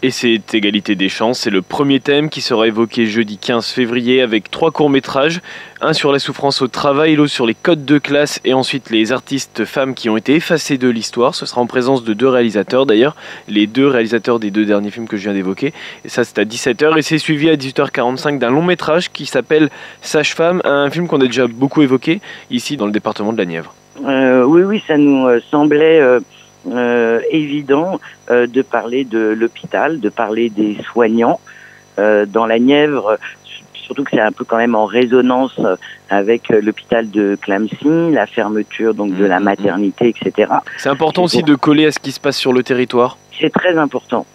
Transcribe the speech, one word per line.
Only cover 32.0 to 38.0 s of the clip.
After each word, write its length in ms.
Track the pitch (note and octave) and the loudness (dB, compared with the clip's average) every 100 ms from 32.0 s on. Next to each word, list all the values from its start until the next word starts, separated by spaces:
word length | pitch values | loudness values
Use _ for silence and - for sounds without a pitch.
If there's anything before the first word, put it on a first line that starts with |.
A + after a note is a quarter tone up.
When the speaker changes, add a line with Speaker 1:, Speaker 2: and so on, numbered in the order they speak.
| G#2 G#2+ G#2 | 2 2 2
Speaker 2:
dans 200 | G2+ A2+ | 0 0
la 140 | A2+ | 2
Nièvre, 580 | B2 C#3+ D3+ C#3 G#2 G#2+ - - - - - | 4 4 2 0 -2 -2 -4 -20 -20 -20 -20
surtout 300 | - - B2+ | -20 -14 -8
que 80 | C#3 | -2
c'est 100 | - | 2
un 100 | A2 | 0
peu 140 | G#2 B2 | 0 -4
quand 120 | A2+ | 0
même 180 | A#2 A2+ | 2 2
en 100 | G#2+ | 0
résonance, 720 | A#2 B2 B2+ B2+ B2+ C3 - | 2 2 4 4 2 -2 -2
euh, 160 | A2 F#2 - - _ | -2 -2 -6 -20 _
avec, 420 | G2 G2+ A#2+ - | -2 0 -2 2
euh, 100 | A2+ | 2
l'hôpital 480 | G#2 G#2+ - A#2 A2+ | 2 -4 -2 -2 0
de 280 | G2+ G2+ G2+ | 0 0 -2
Clamecy, 720 | - G2 G#2+ - C#3+ E3 | -2 -2 -2 -2 0 0